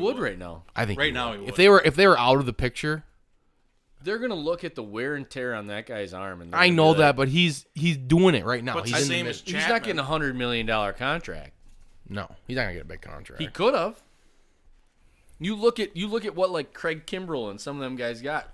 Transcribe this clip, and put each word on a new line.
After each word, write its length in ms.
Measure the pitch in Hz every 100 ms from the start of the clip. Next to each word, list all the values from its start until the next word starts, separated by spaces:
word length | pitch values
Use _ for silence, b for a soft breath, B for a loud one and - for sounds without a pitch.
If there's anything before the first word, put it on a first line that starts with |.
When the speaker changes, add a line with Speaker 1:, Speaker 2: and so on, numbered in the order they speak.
| 190
Speaker 1:
would 100 | 254
Speaker 2:
would. 80 |
Speaker 1:
right 140 | 147 90
now. 260 | 87 82 - -
Speaker 3:
I 100 | 110
think 140 | 104
Speaker 2:
Right 60 | 151
Speaker 3:
he 40 |
Speaker 2:
now 200 | 123 123
Speaker 3:
would. 80 | 104
Speaker 2:
he 40 | 104
Speaker 3:
If 60 |
Speaker 2:
would. 60 | 127
Speaker 3:
they 120 | 190
were, 120 | 196 156
if 100 | 143
they 120 | 196
were 100 | 151
out 180 | 120 135
of 80 | 127
the 60 |
picture. 500 | 113 123 - 151 151 - _ _ _ _ _ _ _ _ _
Speaker 1:
They're 160 | 143 220
gonna 140 | 247 190
look 280 | 151 170
at 120 | 170 -
the 80 |
wear 320 | 107 107 131 147
and 140 | 135
tear 240 | 135 123
on 140 | 110 101
that 180 | 104 113
guy's 280 | 113 98
arm, 280 | 92 98 90
and 120 | 85
they're 60 | 160
Speaker 3:
I 80 | 180
Speaker 1:
gonna 80 | 165
Speaker 3:
know 160 | 156
Speaker 1:
be 60 | 156
Speaker 3:
that, 80 | 147
Speaker 1:
like, 80 | 131
Speaker 3:
but 100 | 135
he's, 380 | 156 175 139 - -
he's 220 | 165 147
doing 360 | 127 165 185 139
it 100 | 92
right 180 | 123
now. 120 | 123 143
Speaker 2:
But 100 | 117
Speaker 3:
He's 60 |
Speaker 2:
the 40 | 147
Speaker 3:
in 40 |
the 40 | 143
Speaker 2:
same 120 | 170 175
Speaker 3:
mid- 100 | 117
Speaker 2:
as 60 |
Speaker 1:
he's 120 | - 160
not 60 |
Speaker 2:
Chapman. 180 | 160 233
Speaker 1:
getting 160 | 226 165
a 40 |
hundred 320 | 135 156 143 127
million 280 | 123 120 113
dollar 280 | 110 101
contract. 580 | - 131 160 127 80 71 - - - - - -
Speaker 3:
No, 220 | 98 - - -
he's 80 | 127
not 80 |
gonna 100 | 107 87
get 80 |
a 20 | 73
big 160 | 85
contract. 400 | - 73 - -
Speaker 1:
He 60 | -
could 260 | - 208
have. 280 | 277 175 233 _ _ _ _ _ _ _ _ _ _ _ _ _ -
You 140 | 170 214
look 240 | 233 233
at, 160 | 202 165
you 120 | 208
look 180 | 226 202
at 100 | 165
what, 140 | 185
like, 220 | 170 139
Craig 320 | - 165 160 -
Kimbrell 440 | 185 185 147 107
and 120 | 101
some 160 | - 143
of 40 |
them 140 | 131 127
guys 260 | 120 117
got, 280 | 131 151 -